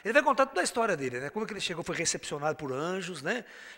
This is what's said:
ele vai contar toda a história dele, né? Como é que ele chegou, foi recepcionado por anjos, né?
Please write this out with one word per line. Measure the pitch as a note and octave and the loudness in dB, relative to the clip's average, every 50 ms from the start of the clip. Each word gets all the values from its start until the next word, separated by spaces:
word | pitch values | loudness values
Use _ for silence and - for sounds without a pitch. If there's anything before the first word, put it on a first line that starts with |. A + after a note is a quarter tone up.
ele | - G3 A#3 | -2 4 4
vai | D4 | 6
contar | D4 D4 C4 A#3 C4+ | 6 6 6 4 4
toda | C4 - F#4+ | 4 4 2
a | E4 | 0
história | - - B3 A3+ A3 F3+ | 2 2 2 2 2 2
dele, | C#3+ C#3 B2+ A#2+ B2 | 0 0 -2 -2 -4
né? | C3+ C#3+ | -4 -4
Como | - G#3+ A3 | -4 -4 -4
é | |
que | G3+ | -4
ele | G#3+ - | -4 -4
chegou, | - - F3 D#3+ - | -4 -4 -4 -4 -4
foi | - E3+ | -2 -2
recepcionado | - E3 - - F3 - - E3 C#3+ C#3+ D#3 D3+ | 0 0 0 0 -2 -4 -6 -4 -2 0 0 0
por | - D#3 C3+ | 0 -2 -4
anjos, | B2+ C3+ D#3 F3 F#3 G3 F3+ E3+ F3+ C#3+ | -2 -2 -2 -2 -2 -2 -4 -6 -8 -4
né? | C3 E3 A3+ B3 - - - - - - - | -2 -2 -2 -2 -4 -10 -14 -18 -18 -18 -10